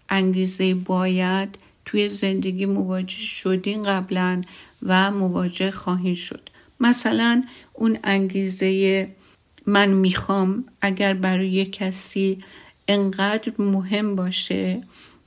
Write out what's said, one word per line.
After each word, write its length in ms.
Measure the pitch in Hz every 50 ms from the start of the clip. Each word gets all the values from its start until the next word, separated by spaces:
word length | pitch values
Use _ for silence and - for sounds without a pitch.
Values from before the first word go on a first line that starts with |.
| _ -
انگیزه 640 | 196 190 190 185 185 185 185 185 185 - 185 185 185
باید 840 | 185 185 - 185 185 185 185 185 185 185 180 190 190 196 196 196 - - _ _ _ -
توی 240 | - - 208 208 208
زندگی 560 | 202 - 196 196 190 190 185 190 185 185 196
مواجه 520 | 196 196 202 196 185 185 185 185 185 -
شدین 640 | - 220 - - - - 190 190 185 185 202 208 214
قبلاً 600 | 208 196 196 185 185 185 190 185 185 180 185 180 180 - - - - - - _ -
و 280 | 185 185 185 190 196
مواجه 600 | 202 202 190 180 175 180 185 175 175 - 185 196
خواهید 440 | 196 190 - 185 180 180 180 185 180
شد. 340 | 175 - - - - - - - - - _ _ -
مثلاً 640 | 247 240 247 - - 220 220 226 233 233 233 247 254 - - - - _ -
اون 260 | - 226 226 220 - -
انگیزه 1040 | 202 196 196 190 185 185 196 196 190 185 185 185 190 190 190 190 190 190 190 190 196 - - - - - _ _ _ _ - -
من 240 | 202 202 202 202 196
می‌خوام 760 | 190 190 190 185 185 - - - 196 196 190 185 196 220 254 - - _
اگر 320 | - 202 190 185 202 196 190
برای 360 | 185 185 185 185 185 190 190
یک 220 | 185 190 190 190
کسی 720 | 196 - 196 190 185 190 - - - 196 196 190 190 190 - - - - - - - _ _
انقدر 640 | - 202 202 196 196 190 190 196 202 214 220 - 233 - -
مهم 560 | 202 202 196 196 185 190 208 208 214 208 202
باشه 680 | 190 180 180 185 - - - - 196 185 185 185 240 - - - - - - - _ _